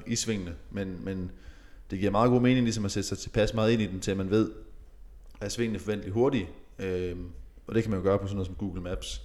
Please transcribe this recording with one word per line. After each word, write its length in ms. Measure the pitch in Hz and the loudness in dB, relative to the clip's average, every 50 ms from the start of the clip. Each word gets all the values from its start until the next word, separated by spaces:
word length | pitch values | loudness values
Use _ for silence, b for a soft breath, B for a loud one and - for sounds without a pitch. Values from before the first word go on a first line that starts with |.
| - | -4
i 80 | - 113 | -2 -2
svingene, 400 | - - 113 110 101 90 87 85 - - - | -2 0 0 -2 -2 -4 -6 -8 -10 -12 -8
men, 280 | - 101 98 95 92 90 - | -6 -6 -4 -4 -6 -6 -6
men 280 | 95 95 92 92 87 b b b b b b b b b b b - | -4 -4 -4 -4 -6 b b b b b b b b b b b -6
det 80 | - 92 | -2 0
giver 120 | 98 98 | 2 2
meget 180 | 98 104 117 123 | 4 6 6 6
god 120 | 123 123 | 6 6
mening 220 | 120 127 127 127 123 | 6 6 6 6 4
ligesom 220 | 117 107 110 104 | 2 2 0 -2
at 60 | 98 | 0
sætte 180 | - 107 95 - | 0 -2 -2 -2
sig 80 | 104 | -4
tilpas 360 | - - - - 110 104 104 - | -6 -6 -2 2 2 2 4 4
meget 180 | 117 107 110 | 2 4 4
ind 100 | 117 113 | 4 4
i 60 | 107 | 2
den, 120 | 95 92 95 | 0 -2 -4
til 120 | 95 101 | -2 -2
at 60 | 98 | 0
man 120 | 95 95 92 | 0 2 4
ved, 220 | 101 110 110 - - - - - - - - - - - - - - - - - - - | 4 4 4 2 0 -8 -14 -16 -16 -18 -18 -20 -20 -20 -20 -18 -18 -18 -18 -18 -12 -8
er 80 | 107 101 | -8 -6
svingene 300 | 95 110 120 113 107 95 | -2 -2 -2 -2 -2 -4
forventeligt 340 | 85 104 104 101 90 92 98 | -2 -4 -4 -4 -4 -2 2
hurtige? 340 | 113 120 139 139 117 92 - - - - - - - | 4 4 4 4 2 0 -2 -8 -14 -18 -18 -12 -6
Øhm, 460 | 98 95 90 90 90 90 87 87 87 87 85 - - - - - - | -4 -2 -2 -2 -2 -2 -4 -6 -8 -10 -12 -14 -16 -16 -20 -18 -10
og 80 | - - | 0 0
det 80 | 113 110 | 0 2
kan 60 | 110 | 2
man 80 | 104 92 | 0 2
jo 40 | 90 | 2
gøre 160 | 95 98 101 | 4 2 2
på 60 | 101 | 2
sådan 80 | 95 101 | -2 -2
noget 120 | 101 92 | -2 -4
som 80 | 90 92 | -4 -4
Google 260 | - 107 95 85 92 | -4 -6 -4 -4 -6
Maps. 400 | 87 90 95 95 - - - - | -6 -6 -6 -6 -6 -8 -10 -10